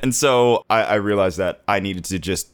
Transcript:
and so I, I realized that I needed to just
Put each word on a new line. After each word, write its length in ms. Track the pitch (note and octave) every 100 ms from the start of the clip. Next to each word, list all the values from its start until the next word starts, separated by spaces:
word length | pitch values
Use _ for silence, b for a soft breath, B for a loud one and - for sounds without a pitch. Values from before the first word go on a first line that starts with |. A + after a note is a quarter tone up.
and 120 | B2+
so 500 | B2 C#3+ B2+ A#2+ A#2 -
I, 120 | A2+
I 120 | G#2+
realized 420 | G#2+ G#2 G2+ F#2+ E2
that 240 | F2+ - -
I 120 | G2+
needed 240 | G2 F#2 E2
to 120 | F#2
just 300 | D#2 F2+ -